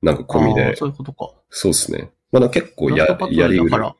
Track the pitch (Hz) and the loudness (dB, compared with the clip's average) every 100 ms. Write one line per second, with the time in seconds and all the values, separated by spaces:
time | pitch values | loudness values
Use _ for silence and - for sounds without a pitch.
0 | 87 69 - - 76 - 65 - 143 139 | 0 -2 -2 0 2 2 0 -2 -6 -8
1 | 135 - - _ _ - 98 82 - - | -14 -12 -14 _ _ -4 0 0 -2 -8
2 | - _ _ 131 123 170 - - 143 - | -10 _ _ 2 4 0 -4 -6 -2 2
3 | 78 180 185 80 85 92 82 110 110 - | 2 0 -2 2 2 4 2 0 -4 -8